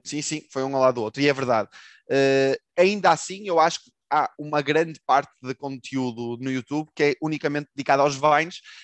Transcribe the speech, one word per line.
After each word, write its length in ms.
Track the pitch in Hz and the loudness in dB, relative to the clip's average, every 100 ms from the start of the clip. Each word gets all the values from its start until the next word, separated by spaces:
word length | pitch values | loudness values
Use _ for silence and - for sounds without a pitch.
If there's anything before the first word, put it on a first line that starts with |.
| - | -10
Sim, 160 | 143 | -8
sim, 260 | 147 156 - | -6 -8 -8
foi 140 | 135 | -6
um 100 | 135 | -4
ao 80 | 139 | 2
lado 140 | 131 120 | 2 2
do 60 | |
outro, 200 | 107 135 | -4 0
e 60 | 143 | 0
é 60 | |
verdade. 340 | 135 127 117 98 - - _ - | 2 0 0 -2 -10 -20 _ -4
Eh, 480 | 135 135 135 135 135 _ - | 0 2 4 2 0 _ 2
ainda 340 | 180 208 185 | 2 4 2
assim, 340 | 160 - 190 208 | 2 -2 -10 -2
eu 120 | 165 | 2
acho 240 | 160 165 | 2 0
que 80 | _ _ - | _ _ -4
há 160 | 147 135 - | -2 -2 -4
uma 240 | 151 147 | -6 -4
grande 380 | 143 156 165 151 - | 0 0 -2 -4 0
parte 260 | 131 135 _ | 0 0 _
de 140 | 127 131 | -12 -10
conteúdo 800 | 143 135 - 135 127 113 117 117 | -10 -12 -8 -4 -4 -4 -8 -8
no 100 | 131 | -6
YouTube 380 | 131 120 147 151 | -6 -4 -6 -6
que 80 | - | 0
é 140 | 147 143 | 0 0
unicamente 480 | 156 156 151 147 147 | -4 -4 -4 -6 -8
dedicado 280 | - 139 139 | -6 0 2
aos 160 | 143 135 | 2 2
Vines, 420 | 147 147 165 - - - | 2 2 0 -8 -20 -20